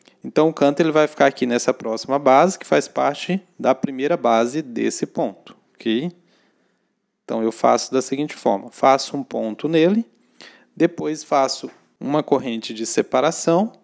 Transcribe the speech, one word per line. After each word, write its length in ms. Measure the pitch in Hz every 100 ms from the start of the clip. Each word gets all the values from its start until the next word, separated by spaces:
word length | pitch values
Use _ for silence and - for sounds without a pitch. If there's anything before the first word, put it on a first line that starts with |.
| _ _
Então, 260 | - - 160
o 40 |
canto 260 | 156 143 143
ele 120 | 165
vai 160 | 151 151
ficar 200 | - 139
aqui 180 | - 123
nessa 260 | 120 -
próxima 460 | - 117 110 - 139
base, 400 | 139 131 175 -
que 80 | -
faz 220 | 147 -
parte 520 | - 135 147 - 190 - -
da 160 | 117 135
primeira 420 | - 131 143 170
base 460 | 120 113 120 147
desse 420 | 135 113 110 - -
ponto, 500 | - 127 92 - - _ -
ok? 360 | 117 113 170 - _ _ _ _ _ _ _ _ _ _
Então, 200 | - 113
eu 80 | 113
faço 420 | 113 123 117 -
da 80 | 131
seguinte 320 | 131 139 147
forma. 380 | - - 101 -
Faço 440 | - 135 135 - 143
um 80 |
ponto 440 | 131 117 110 104 147
nele, 360 | - 165 214 - _ _ _ - - _ -
depois 480 | 170 - 151 156
faço 460 | - 143 131 - 127 - _ _
uma 240 | 131 147
corrente 500 | 151 139 127 113 -
de 140 | 110 113
separação 840 | - - 127 147 165 - 170 220 -